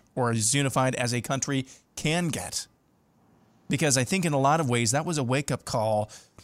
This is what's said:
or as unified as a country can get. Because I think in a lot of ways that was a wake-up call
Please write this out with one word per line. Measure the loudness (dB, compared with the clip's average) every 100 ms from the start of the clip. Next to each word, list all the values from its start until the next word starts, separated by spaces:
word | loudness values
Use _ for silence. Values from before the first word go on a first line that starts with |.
| _
or | -2 0
as | 2 2
unified | 2 2 2 0 0
as | -2
a | -2
country | -2 -4 -2 -2 -4 -12 _ -6
can | -2 0 -2
get. | -4 -6 -8 -10 _ _ _ _ _ _ _ _ _ -4
Because | 0 2 2
I |
think | 0 0 0
in |
a | 2
lot | 4 4
of | 2
ways | 0 2
that | 0 -2
was | -4
a |
wake-up | 0 0 0 -6
call | -4 -2 0 0 -2 -8 -20 -20